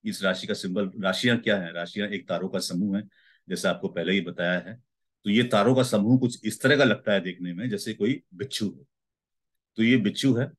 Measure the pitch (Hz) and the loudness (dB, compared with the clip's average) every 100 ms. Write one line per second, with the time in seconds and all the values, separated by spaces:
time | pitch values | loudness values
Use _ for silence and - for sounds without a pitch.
0 | 107 95 95 92 - 104 95 95 98 - | -6 -2 -2 -2 -4 -6 -2 -2 -2 -2
1 | 95 95 123 117 117 101 85 85 85 104 | -2 0 2 2 2 0 -2 -8 -8 -6
2 | 101 101 87 87 92 95 - 90 101 98 | -4 -6 -4 -4 -2 -4 -4 -2 -2 -2
3 | 107 _ _ _ - 90 95 87 95 87 | -6 _ _ _ -10 -2 -2 -2 -4 -4
4 | 82 98 87 87 87 90 87 123 _ _ | 0 0 -2 -4 -2 -2 -4 -16 _ _
5 | _ _ 104 107 123 107 104 131 127 110 | _ _ 0 2 4 4 4 4 2 2
6 | 104 127 127 - 107 - 131 135 131 104 | 4 4 2 -2 -6 -2 2 6 4 4
7 | - 98 90 87 90 85 123 101 - - | 2 0 0 -8 -8 -6 -4 -4 -6 -2
8 | 104 143 _ 90 101 - 104 - - _ | -2 -2 _ -12 -8 -6 -6 -8 -20 _
9 | _ _ _ _ _ _ _ - 113 127 | _ _ _ _ _ _ _ 0 4 4
10 | 101 - 139 117 143 | 2 0 2 2 0